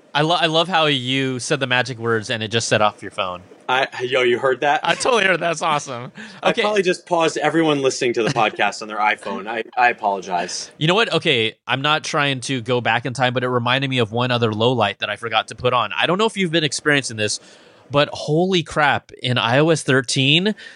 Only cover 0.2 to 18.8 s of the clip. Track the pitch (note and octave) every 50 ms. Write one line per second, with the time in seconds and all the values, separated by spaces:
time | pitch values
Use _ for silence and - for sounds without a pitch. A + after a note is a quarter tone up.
0.2 | D3+ D#3 F3 E3+ E3+ E3 D#3 D#3+ E3+ E3+ F#3+ D#3+ D#3+ D3+ C#3+ C3 B2 B2+ C3 C3+
1.2 | C3+ C3 C3 B2 - - D#3+ C3+ C3+ B2 B2+ B2 B2 A#2+ B2+ A2 A#2 A#2 A#2 A2
2.2 | G#2 - B2 A2 A2 G#2+ A2 A#2 - - B2+ G#2 G#2+ G#2 - - - F#2+ - -
3.2 | G2 F#2 F2+ F2+ F#2 - - - - - B2+ C3 C3 - - - B2+ B2 C3 B2+
4.2 | B2+ B2 A#2+ A2+ B2+ C3+ C3 B2 D3+ C#3+ D3 D#3 - E3+ E3+ - - C4+ B3 A3
5.2 | F#3+ F#3+ F3+ D#3 E3+ E3+ E3 D#3 F3+ E3 D3+ D3 - C#3+ B2+ A#2 B2 - - -
6.2 | - - - - - - - A#3 G3+ G#3 G#3+ G3+ F#3 F#3 F3 - - - F3+ E3
7.2 | E3 D#3 - D3+ C#3 D3+ D3 E3 E3 D#3 D3 C#3+ C3+ C3 B2 - C#3 B2 A2+ A#2+
8.2 | A2 G#2+ - A#2+ A2 G#2 G2+ - A2 G2+ G2 - A2+ G#2+ G#2+ G#2 G#2 G#2+ A2 G#2+
9.2 | - G#2 G2 G2 F#2+ A2 A#2 A2+ A2+ - - B2 B2 A#2+ A#2 - A2 G#2 G2 F#2+
10.2 | F2 F#2+ F#2 F2 F2+ F#2 - - - - - - D3 D#3+ F3+ G#3+ A#3 F#3 D#3 E3
11.2 | - F3 C#3 A#2 A2 A2 - _ _ - B2 C3+ C3+ D3+ D3+ D#3 B2 - - D#3
12.2 | C#3+ C#3 C3+ B2+ A2+ - C#3 B2+ A2 B2+ B2+ B2 A2+ A#2 A2+ A#2+ A#2 C#3 A#2 C3+
13.2 | C3 B2+ B2 B2+ B2 B2+ B2 B2 A#2 A#2+ B2 C3 C#3 C3+ C3 B2+ A#2 G2+ A2 A#2+
14.2 | B2 B2+ B2 A#2 A#2 A2 G#2+ G#2 A2+ B2 C3 A#2 G#2 G2+ G2+ - A2+ G#2 G#2 G2+
15.2 | A2+ A2+ A2 A2 G2+ - G#2+ - B2 B2 B2 B2 A2 G2+ F#2 - A#2 C#3 F3 F#3+
16.2 | A3 A3 - G3 F#3+ E3+ D3+ E3+ D#3 C#3+ - - - D#3 D3 C#3 B2 - A#2+ G#2+
17.2 | G#2+ G#2 - - - - - - - - - - - - - C#3+ D3 - - -
18.2 | - D3+ D3 D#3+ F3+ F#3 F#3+ F3 - - - D3+